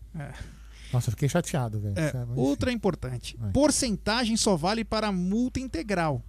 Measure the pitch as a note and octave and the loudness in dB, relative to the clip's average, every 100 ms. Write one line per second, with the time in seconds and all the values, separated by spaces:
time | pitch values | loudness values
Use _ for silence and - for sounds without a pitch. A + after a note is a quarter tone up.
0 | - E3 C#3 - - - - - - B2 | -14 -12 -10 -12 -14 -16 -20 -18 -2 0
1 | B2 G#2 C#3 F3 - C#3+ A#2+ G#2+ G#2 G2 | 0 0 2 2 2 0 -2 -2 -2 0
2 | D3+ B2+ A#2+ B2+ C4+ C#4+ B3 A#3+ G3+ A3+ | 0 -2 -4 0 2 2 0 0 0 0
3 | B2+ B2 - - G#2+ A#3 D4+ - C4 F#3 | -4 -8 -8 -6 0 4 6 4 0 0
4 | - A3+ A3+ A3+ A#3 F3 E3+ A3+ G#3+ A3 | 0 2 2 2 4 4 2 0 0 0
5 | G#3+ F#3+ F3+ G#3+ B3 B3 C4 D#4+ A#3+ F#3+ | 0 0 0 2 0 -2 -4 -4 0 2
6 | D#3+ B2+ | 2 0